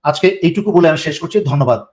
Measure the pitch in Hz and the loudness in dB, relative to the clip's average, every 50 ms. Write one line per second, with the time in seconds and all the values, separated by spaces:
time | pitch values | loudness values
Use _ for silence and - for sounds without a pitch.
0 | - 147 143 - - 185 196 - - 170 165 202 190 202 180 175 170 160 156 147 | -2 -4 -2 2 0 0 0 2 -2 0 0 0 -4 2 2 4 4 4 2 0
1 | - 165 147 - 165 - - 208 139 139 127 143 139 131 117 101 - _ | -4 -8 -8 -8 -10 -4 -4 -2 -2 0 0 0 2 0 0 -2 -4 _